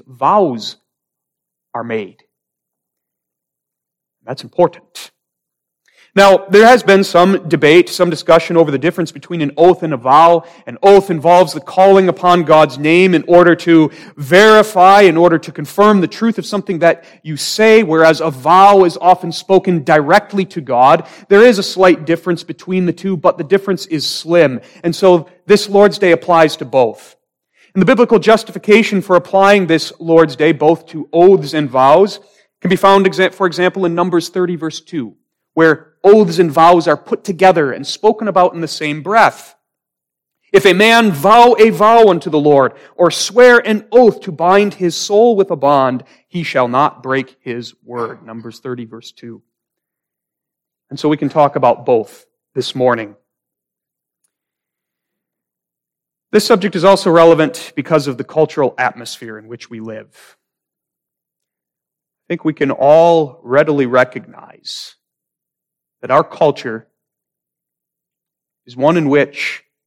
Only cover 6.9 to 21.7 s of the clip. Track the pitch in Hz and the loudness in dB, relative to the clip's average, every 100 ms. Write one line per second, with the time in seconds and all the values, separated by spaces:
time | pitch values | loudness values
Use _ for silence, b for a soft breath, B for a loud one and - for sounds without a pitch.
6.9 | 196 196 170 180 196 156 147 147 170 175 | 0 2 2 2 0 -4 0 2 4 2
7.9 | - 175 156 - 165 - 170 151 135 160 | -2 -4 -2 0 0 2 0 0 -2 -6
8.9 | 175 165 143 - 175 143 - 180 - 160 | -6 -8 -12 -12 -8 -6 0 0 0 -6
9.9 | 131 127 143 165 170 B B - 120 196 | -6 0 4 4 2 B B -20 -2 2
10.9 | 202 190 165 160 175 170 151 - - 190 | 4 2 -2 2 2 2 -4 -6 0 4
11.9 | 196 185 - 180 180 156 156 151 127 151 | 4 2 -2 0 0 2 2 2 -2 -2
12.9 | 175 185 165 - 175 175 160 175 165 151 | 2 2 0 2 4 4 2 2 2 0
13.9 | B B - 135 180 220 214 214 185 185 | B B -16 0 4 6 4 2 2 4
14.9 | 202 190 156 175 165 - - 147 - 208 | 6 4 4 2 0 -4 -16 -8 0 2
15.9 | 202 160 - 226 220 - 202 190 170 165 | 2 -2 -4 -6 -4 -8 -8 -8 -2 -2
16.9 | 147 b b 156 151 - - 220 220 185 | -2 b b -14 -10 -8 0 2 2 2
17.9 | 160 160 156 160 127 143 180 202 196 180 | 0 0 0 -4 -4 2 4 6 4 2
18.9 | - 175 180 175 156 - 190 185 170 139 | 0 0 0 -2 -10 -2 0 0 -4 0
19.9 | 156 143 196 - 196 185 175 131 123 131 | -2 2 0 -2 -8 -8 -10 -4 2 2
20.9 | 170 B B - 196 240 202 196 | 2 B B 0 4 4 2 -4